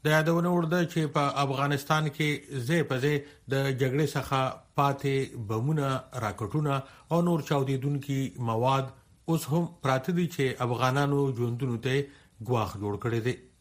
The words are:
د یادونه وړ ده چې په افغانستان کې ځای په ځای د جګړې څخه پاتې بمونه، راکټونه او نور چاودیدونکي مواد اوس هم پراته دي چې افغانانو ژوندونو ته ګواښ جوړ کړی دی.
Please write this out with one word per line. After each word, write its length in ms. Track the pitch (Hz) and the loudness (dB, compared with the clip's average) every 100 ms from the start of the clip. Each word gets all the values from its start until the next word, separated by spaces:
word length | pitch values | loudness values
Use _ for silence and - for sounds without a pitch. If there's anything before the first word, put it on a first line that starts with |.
| 151 | 4
د 60 | |
یادونه 360 | 156 156 170 175 | 4 4 2 2
وړ 160 | 175 165 | 2 2
ده 80 | 175 170 | 2 0
چې 200 | 165 151 | 0 0
په 100 | 151 143 139 | 0 0 0
افغانستان 600 | 139 135 143 143 - 156 156 - | -2 0 0 0 0 0 0 -2
کې 440 | 151 143 - 135 120 | -2 -2 -6 -8 0
ځای 160 | 170 139 | 0 2
په 60 | 131 | 0
ځای 120 | 139 147 143 - - | 0 0 -4 -18 -4
د 20 | 135 139 127 | 0 0 0
جګړې 280 | 131 135 151 147 | 0 2 0 0
څخه 240 | 127 135 131 - - - | 0 0 0 -4 -8 2
پاتې 380 | 139 135 139 135 135 - 104 | 2 2 0 0 -2 -6 -4
بمونه، 400 | 110 131 156 139 131 - 131 | -2 0 0 0 -2 -4 -6
راکټونه 500 | 110 98 107 151 151 139 135 - - | -4 -4 -4 -2 0 -2 -4 -18 0
او 60 | 165 175 | 2 2
نور 120 | 170 - | 0 0
چاودیدونکي 720 | 147 135 135 135 143 - 135 135 - 120 | 0 0 0 0 -2 -2 -2 -2 -4 -2
مواد 360 | 113 123 135 127 - _ - - | 2 2 2 0 -10 _ -16 -2
اوس 160 | 165 - | -2 0
هم 120 | 160 170 - 131 | -2 -2 -2 0
پراته 300 | 131 156 175 | 0 0 -2
دي 80 | 175 - | -2 0
چې 260 | 135 - 123 | -2 0 -2
افغانانو 540 | 117 127 135 143 143 139 117 | 2 2 2 2 2 0 0
ژوندونو 400 | 120 120 131 117 127 | -2 -2 -2 -2 0
ته 100 | 135 143 - - _ 113 | 0 -2 -10 -20 _ -2
ګواښ 240 | 123 104 98 | 0 0 -4
جوړ 120 | 104 101 | -4 -2
کړی 180 | 120 113 113 | -2 0 -2
دی. 80 | 120 - _ | -4 -10 _